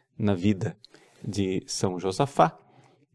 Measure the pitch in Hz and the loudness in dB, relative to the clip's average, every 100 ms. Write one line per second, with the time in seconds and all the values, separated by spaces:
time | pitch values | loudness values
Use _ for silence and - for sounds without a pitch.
0 | _ - 104 95 101 98 - - _ - | _ -2 0 2 2 0 -4 -8 _ -20
1 | _ _ - 98 95 92 - - 98 90 | _ _ -6 -2 -2 -2 -4 -4 -2 -2
2 | 95 95 139 - 160 - _ _ - _ | -2 -2 0 4 2 2 _ _ -20 _
3 | _ | _